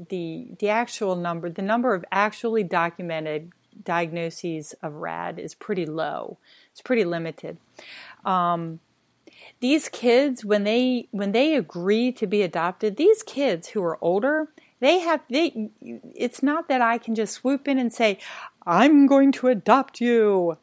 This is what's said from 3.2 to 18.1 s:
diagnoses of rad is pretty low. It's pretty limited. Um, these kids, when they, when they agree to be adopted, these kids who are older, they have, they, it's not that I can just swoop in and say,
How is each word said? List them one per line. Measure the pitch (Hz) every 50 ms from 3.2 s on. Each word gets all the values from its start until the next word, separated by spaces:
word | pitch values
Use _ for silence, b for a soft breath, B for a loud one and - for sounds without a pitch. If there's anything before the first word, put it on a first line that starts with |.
| 156 156 151 156 160 170 - _ _ _ _ - -
diagnoses | - 170 170 175 165 160 170 170 165 160 - - 175 165 156 147 - - - -
of | 160 147
rad | 151 165 165 165 170 170 175 170 175
is | - 160 -
pretty | - - - 214 185 170
low. | 151 151 160 156 147 - - 55 - - - b b b b b b b
It's | -
pretty | - - 254 226 202
limited. | 170 170 170 165 165 156 - - 165 175 - _ _ B B B B B B B B B B _
Um, | 202 185 185 175 175 175 170 165 165 160 165 - _ _ _ _ _ _ _ _ B B B B B B B
these | - 247 285 320 - -
kids, | - - - 247 233 247 277 294 254 240 220
when | 202 208 208 202
they, | 208 220 240 254 254 254 240 - - -
when | 196 202 202 190
they | 220 269 311 320
agree | 269 185 151 - 175 175 190 208 220 240 254 247
to | - 233
be | 190 196 208 202
adopted, | 170 - 175 160 175 185 - - 214 196
these | 208 302 403 440 427 -
kids | - - 262 285 262 185 165 170 -
who | - 220 180
are | 170 160 -
older, | - 170 180 202 214 269 302 311 311 302 b b b b b b
they | 247 269 330 370
have, | 339 330 320 311 - -
they, | 233 285 339 311 - 226 214 214 - _ - - 117 - - - -
it's | - - 240 - - -
not | 277 294 320 330 -
that | 277 254
I | 240 226 233 233
can | - - 226
just | 214 220 - -
swoop | - - 254 277 269 277 285
in | 277 262
and | 254 233 220
say, | - 240 214